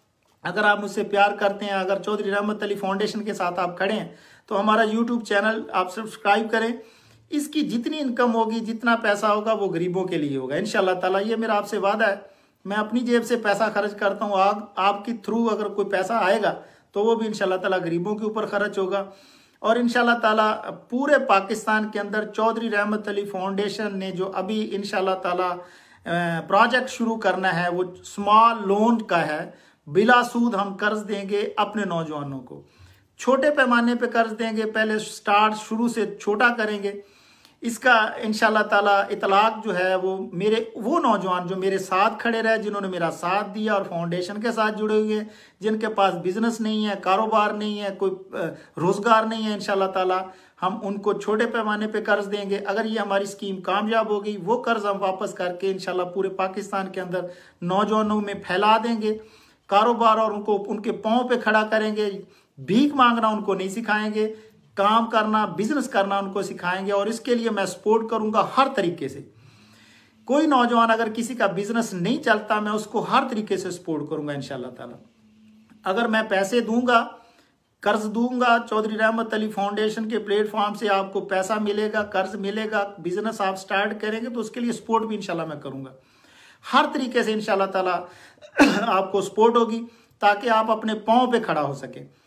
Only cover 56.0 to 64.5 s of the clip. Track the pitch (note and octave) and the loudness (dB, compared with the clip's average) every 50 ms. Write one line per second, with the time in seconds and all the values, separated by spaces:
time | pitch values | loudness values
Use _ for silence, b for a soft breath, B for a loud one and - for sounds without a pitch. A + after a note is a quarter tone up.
56 | F3 F3 F3+ G3 F#3+ F#3+ F#3+ - F#3+ F#3+ - G#3+ G3 - G#3 G3 F#3+ F#3+ F#3+ F#3 | -2 -2 -2 -2 -2 -2 -2 -2 -4 -4 -4 -6 -8 -6 -4 -4 -4 -4 -6 -8
57 | F3+ F3 F3+ F3+ F3 F3 B B B B B B F3 F3 F#3 G3 G#3+ G#3 G#3+ G#3+ | -6 -4 -4 -4 -6 -6 B B B B B B -4 0 2 2 2 2 2 2
58 | G#3+ G#3 G#3+ G#3+ G3+ G3+ G3 - - - F3+ F#3 G#3+ G#3+ A3 A3 A3 A#3 A#3 G#3+ | 2 2 0 0 -2 -4 -6 -8 -4 -2 0 2 6 6 4 4 4 0 -2 0
59 | G#3+ G#3+ G#3+ G#3+ B B B B B B B B B - G3 G3+ A3 A#3+ B3 G#3+ | 0 -2 -2 -4 B B B B B B B B B 2 4 4 6 4 4 4
60 | A#3 A3 A3 A3 A3 G#3+ G3+ G#3+ G#3 A3+ G#3 G3 G3 - G#3 G#3 G#3 A#3 - - | 4 4 6 4 2 0 0 -2 -2 0 0 0 0 -4 -6 -4 -4 -4 -4 -2
61 | - G#3+ A3+ B3 B3 B3 B3 - - A3 G#3+ G#3+ G#3+ G#3+ A3 A3 G#3+ G#3+ G#3+ G#3+ | 0 0 2 2 2 2 0 0 2 2 2 2 2 2 0 0 0 0 -2 -2
62 | G#3+ G3+ F#3+ F3 - b b b b b b - C3+ C#3+ F#3+ A#3+ D4 D4 C#4+ C4+ | -2 -2 -4 -6 -12 b b b b b b -12 -2 2 4 4 4 4 6 6
63 | B3 A#3+ A#3 A#3 A3 A3 G#3+ G#3 G3 G3+ F#3+ F#3 F#3+ F#3+ F#3+ A#3 G#3+ G#3+ G#3 G#3+ | 6 6 6 4 2 2 0 0 0 -2 -2 0 -2 -4 -6 -6 -2 -2 0 0
64 | G#3+ A3 G#3+ G#3+ G#3+ G#3+ B B B B | 0 -2 -2 -2 -2 -2 B B B B